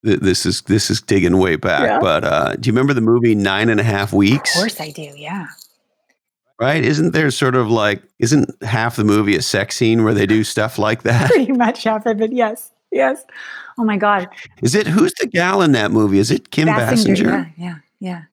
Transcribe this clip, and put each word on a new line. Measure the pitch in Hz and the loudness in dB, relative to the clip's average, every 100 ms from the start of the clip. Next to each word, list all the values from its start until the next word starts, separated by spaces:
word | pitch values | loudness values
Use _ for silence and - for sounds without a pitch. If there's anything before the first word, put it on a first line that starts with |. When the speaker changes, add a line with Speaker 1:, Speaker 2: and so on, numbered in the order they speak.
Speaker 1:
th-, | 107 101 | 0 2
this | 95 90 | 2 0
is, | 90 92 | -2 -4
this | - 104 - | -2 -2 0
is | - | -4
digging | - 98 90 95 | 0 0 2 2
way | 92 82 | 2 0
back, | 98 76 | 0 0
Speaker 2:
Yeah. | - 98 | 0 0
Speaker 1:
but, | 95 78 | 2 0
uh, | 85 78 69 - | 0 0 -2 -2
do | 127 | -2
you | |
remember | 127 139 | 0 0
the | 131 | 0
movie | 110 120 117 | 2 2 2
Nine | 107 98 98 113 | 2 0 0 0
and | 107 | 2
a | |
Half | 110 101 101 | 0 -2 0
Weeks? | 98 101 139 - | 2 2 2 -2
Speaker 2:
Of | 170 | -2
course | 214 - | -4 -6
I | 156 | -14
do, | 151 147 - | -14 -18 -16
yeah. | 151 196 175 - - _ _ _ _ _ _ _ _ - | -12 -12 -12 -18 -20 _ _ _ _ _ _ _ _ -6
Speaker 1:
Right? | 123 156 | -2 0
Isn't | 135 151 165 | 0 0 0
there | 160 151 | 0 -2
sort | - 131 | 0 0
of, | 127 113 | 0 2
like, | 117 104 101 _ _ | 2 0 -2 _ _
isn't | 113 147 - - | 2 2 2 -4
half | - 110 117 - | -4 -2 -2 0
the | |
movie | 107 104 104 90 | 2 2 2 0
a | |
sex | - 101 104 - | 0 -2 -4 -2
scene | 117 113 | 2 2
where | 110 | 2
they | 104 98 | 2 2
do | 110 | 2
stuff | 107 - 110 - | 0 -2 -4 -2
like | 107 113 | -2 -2
that? | 110 117 - | 0 0 2
Speaker 2:
<laughs> | |
Pretty | 453 254 | 2 2
much | 262 233 262 | 0 0 0
half | 226 214 | -4 -2
of | 226 214 | -4 -2
it, | 226 | -2
yes. | 247 226 226 - _ _ | -2 -2 -4 -16 _ _
Yes. | 359 269 269 - - - - - - | -2 -2 -2 -12 -20 -18 -18 -18 -4
Oh | |
my | 220 202 | -2 0
God. | 208 202 180 - - _ | 0 0 -4 -14 -20 _
Speaker 1:
Is | 120 | -2
it, | 185 214 | 0 0
who's | 175 359 - | 2 2 0
the | 233 | -4
gal | 170 175 196 | 0 0 2
in | 165 | 2
that | 123 104 | 2 2
movie? | 107 104 98 | 2 4 2
Is | 110 | 2
it | - - | -2 -2
Kim | - 160 | -2 0
Speaker 2:
Basinger, | - - 240 214 190 | 2 2 2 2 2
Speaker 1:
Basinger? | 233 | 0
Speaker 2:
yeah, | - 165 165 | -2 -6 -12
yeah, | 175 160 _ _ | -12 -12 _ _
yeah. | 185 170 156 | -12 -12 -14